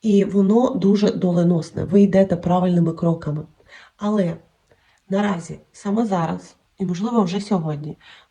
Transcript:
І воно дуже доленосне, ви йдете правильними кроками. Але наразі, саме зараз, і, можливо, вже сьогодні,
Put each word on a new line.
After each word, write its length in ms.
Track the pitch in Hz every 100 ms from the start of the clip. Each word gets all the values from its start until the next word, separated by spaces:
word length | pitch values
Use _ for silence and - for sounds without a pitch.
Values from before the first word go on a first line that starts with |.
І 220 | 220 202
воно 460 | 185 196 196 226 262
дуже 420 | 185 196 202 208
доленосне, 720 | - 185 175 170 175 151 -
ви 180 | 160 196
йдете 340 | 202 190 196 170
правильними 580 | 175 180 180 175 170
кроками. 520 | 165 170 165 151 151 156 _ _ - - _
Але 400 | 208 214 175 165 _ _ _ _ _ _ _
наразі, 500 | 190 208 175 160 151 _
саме 340 | - 202 208 226
зараз, 500 | 185 165 180 - _ _ _
і, 80 | 180
можливо, 380 | 175 220 233
вже 180 | 185 196
сьогодні, 560 | 202 196 156 147 147 143 - - _